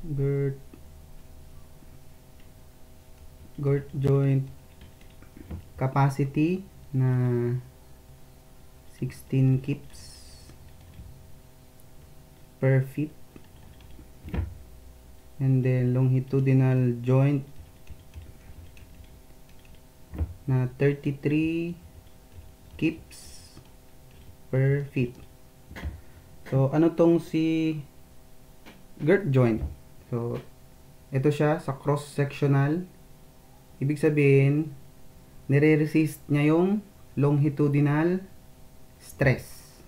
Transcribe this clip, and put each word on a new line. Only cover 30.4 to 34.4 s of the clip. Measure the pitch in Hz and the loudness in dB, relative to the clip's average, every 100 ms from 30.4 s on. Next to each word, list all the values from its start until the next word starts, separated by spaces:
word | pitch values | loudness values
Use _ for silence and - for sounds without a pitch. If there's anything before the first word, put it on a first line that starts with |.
| - - - - - - - | -12 -20 -20 -20 -20 -20 -6
ito | 135 143 | 0 2
siya | 147 151 151 | 2 0 0
sa | - 131 | -4 -6
cross-sectional. | 143 143 - - 139 - 147 139 139 165 185 - - - - - - - - - | -2 -2 -2 -4 -4 0 2 4 2 0 -4 -14 -20 -20 -20 -20 -20 -20 -20 -6
Ibig | 139 147 | -2 2
sabihin, | 160 151 139 139 | 2 4 6 6